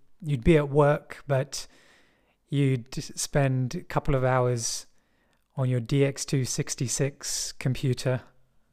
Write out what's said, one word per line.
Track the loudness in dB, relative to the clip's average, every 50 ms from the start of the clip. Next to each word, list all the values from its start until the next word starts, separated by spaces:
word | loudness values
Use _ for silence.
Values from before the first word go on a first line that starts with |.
| -20 -20 -20 -10
you'd | -4 -4 -4 2 4
be | 6 6
at | 6 4 4
work, | 4 4 6 6 4 2 -2 -10 -18 -14 -4
but | -2 -2 0 -2 -4 -8 -12 -12 -14 -20 -20 -20 _ _ _ _ _ _ _ _ _ _ _ _ _
you'd | 0 0 2 2 0 -2 -4 -8 -10 -10 -10 -10 -8 -8
spend | -8 -2 0 2 2 2 2 0 -2 -2 -4
a | -8
couple | -10 -4 -4 -2 0 2 2
of | 2 2
hours | 2 2 2 2 2 0 -2 -2 -4 -6 -8 -10 -16 _ _ _ _ _ _ _ _ _ _ _ _ _
on | -2 -2
your | 0 0 -2
D | 0 0 2 2 2
X | 2 0 -4 -4
two | -2 0 0 0
sixty-six | -2 -2 -4 -4 -4 -4 -4 -4 -4 -2 -2 -2 -2 -4 -6 -8 -6 -6 -6 -6 -8 -10
computer. | -4 -2 -2 -2 0 0 -2 -2 0 -2 -2 -2 -2 -6 -12 _ -20 -20 _ _ _ _ _